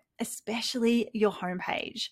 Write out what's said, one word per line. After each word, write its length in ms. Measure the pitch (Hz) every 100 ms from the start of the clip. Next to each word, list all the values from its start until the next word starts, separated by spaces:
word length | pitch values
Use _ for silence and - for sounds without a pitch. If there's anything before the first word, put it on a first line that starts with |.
| _ _
especially 920 | 240 - - 233 - 254 233 233 -
your 200 | 220 208
homepage. 800 | - 180 180 - - - 220 -